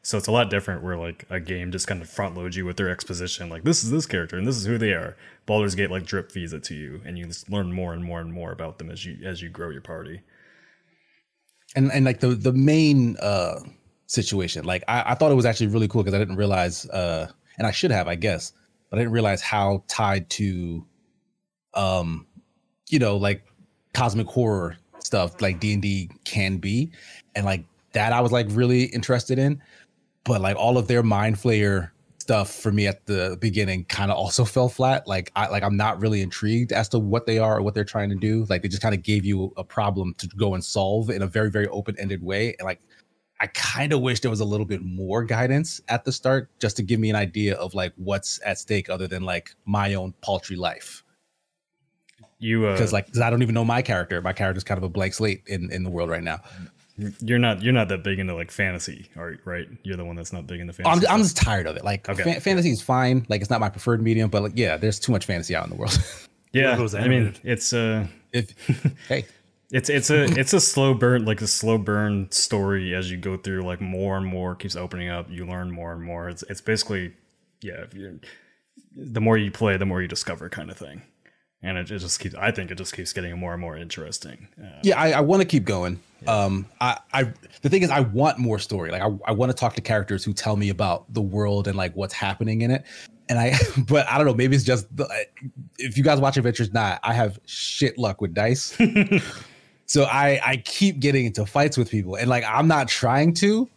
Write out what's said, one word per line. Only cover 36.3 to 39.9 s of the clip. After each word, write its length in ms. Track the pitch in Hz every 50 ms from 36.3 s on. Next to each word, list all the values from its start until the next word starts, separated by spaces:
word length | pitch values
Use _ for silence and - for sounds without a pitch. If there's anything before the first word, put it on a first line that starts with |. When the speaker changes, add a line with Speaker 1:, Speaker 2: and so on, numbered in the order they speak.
| - - - 104 113 117 120 110
Speaker 2:
as 160 | - 113 110 -
to 80 | -
what 280 | 113 107 101 107 117 -
they 120 | 117 110
are 200 | 110 110 110 107
or 40 | 107
what 140 | 101 104 104
they're 80 | 110 104
trying 260 | 101 - 110 101 101
to 60 | 101
do. 320 | 92 101 107 110 113 110 98
Like, 120 | 95 90
they 80 | 87 98
just 120 | 90 98
kinda 160 | - 113 104
gave 280 | 92 85 104 104 104 92
you 280 | 101 101 95 95 95 -
a 80 | - 95
problem 500 | _ - - 104 101